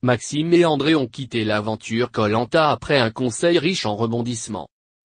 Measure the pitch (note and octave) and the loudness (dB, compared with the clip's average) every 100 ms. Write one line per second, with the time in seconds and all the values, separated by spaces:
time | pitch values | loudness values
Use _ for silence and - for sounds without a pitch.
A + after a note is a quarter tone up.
0 | B2+ A#2+ - D3 D#3+ F3 E3+ D3 C#3 D#3+ | 0 -2 -2 -4 2 4 4 2 2 2
1 | B2 - C3 A#2 G#2+ G#2+ G#2 A2 - A2+ | 0 -6 -6 -2 0 0 -2 -6 -4 -2
2 | A#2+ - G#2+ A2 A#2+ E3 D#3 B2 - C#3+ | -2 0 0 0 2 2 2 0 0 2
3 | A2+ - B2+ A2 E3+ E3+ D3+ F#3+ G#2+ G#2 | 2 0 -4 0 2 2 2 -2 -4 -2
4 | A#2 A#2 A#2+ A#2 - G2+ D#2 _ _ _ | -2 -2 -2 -6 -8 -10 -12 _ _ _